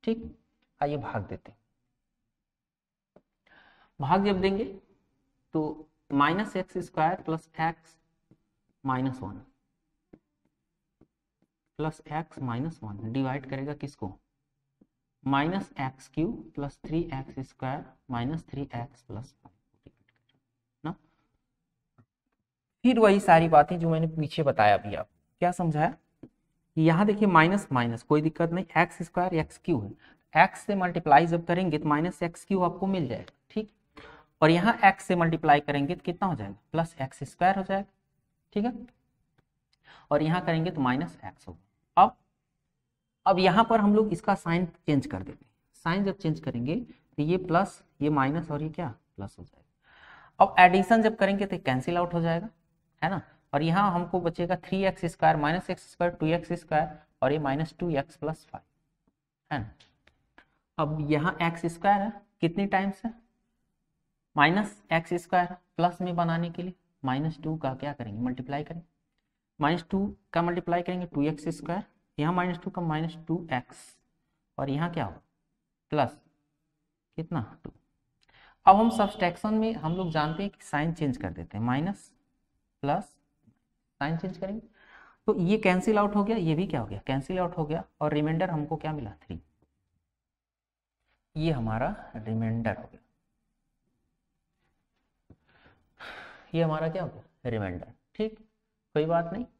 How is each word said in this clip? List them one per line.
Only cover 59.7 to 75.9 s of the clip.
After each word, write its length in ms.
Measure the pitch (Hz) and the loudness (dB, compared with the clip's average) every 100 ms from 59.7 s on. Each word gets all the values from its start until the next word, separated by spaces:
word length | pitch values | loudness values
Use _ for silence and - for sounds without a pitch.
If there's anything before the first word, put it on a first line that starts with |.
| - - _ _ _ _ - _ _ _ - | -14 -20 _ _ _ _ -20 _ _ _ -4
अब 200 | 147 156 147 | -2 -2 0
यहाँ 260 | 151 165 185 | 0 0 0
एक्स 220 | 170 170 170 | -2 -2 -6
स्क्वायर 340 | 165 196 202 | -2 2 2
है, 100 | 202 - _ _ | 0 -6 _ _
कितनी 240 | 165 170 196 | -2 0 0
times 340 | 190 196 196 233 | 0 -2 -6 -10
है, 80 | - _ _ _ _ _ _ _ _ _ _ _ - | -12 _ _ _ _ _ _ _ _ _ _ _ 4
Minus 460 | 147 185 208 - _ | 4 4 -2 -8 _
x 200 | 165 165 175 | -2 0 -6
square 380 | - 185 175 - _ - | 0 0 0 -6 _ 0
plus 240 | 180 - | 0 0
में 140 | 180 175 | -4 0
बनाने 340 | 170 165 170 | 0 0 -4
के 140 | 165 | -6
लिए 100 | 180 180 _ _ | -10 -10 _ _
माइनस 360 | 135 131 160 156 | -4 -2 -2 -6
टू 140 | - 160 | -6 -4
का 160 | 143 131 | -4 -6
क्या 180 | 143 | -8
करेंगे, 280 | 147 113 101 | -8 -10 -6
Multiply 420 | 123 123 127 143 | -6 -6 -8 -8
करेंगे। 220 | 151 165 - _ _ _ _ _ _ _ | -8 -12 -16 _ _ _ _ _ _ _
माइनस 260 | 151 170 - | 0 0 -2
टू 260 | 190 202 202 _ | -2 -2 -6 _
का 80 | 165 | -2
multiply 400 | 170 175 175 175 | 0 -2 -2 -2
करेंगे 240 | 175 180 180 | -2 -6 -6
टू 140 | 143 | -2
एक्स 240 | 143 156 - | -2 -2 -6
स्क्वायर, 340 | 165 - 175 - _ _ - | -8 -6 -8 -8 _ _ -4
यहाँ 160 | 147 | -2
माइनस 260 | 180 180 170 | 0 -2 -4
टू 120 | - | -8
का 100 | 185 | -6
माइनस 340 | 170 151 165 - - | -4 -2 -4 -8 -6
टू 200 | 165 170 | -6 -2
एक्स, 440 | 147 147 - - _ _ _ _ _ _ - | -6 -6 -20 -20 _ _ _ _ _ _ -8
और 120 | 135 | -4
यहाँ 220 | 139 170 | -2 -2
क्या 140 | 170 110 | -4 -6
होगा, 160 | - _ _ _ _ _ _ _ | -8 _ _ _ _ _ _ _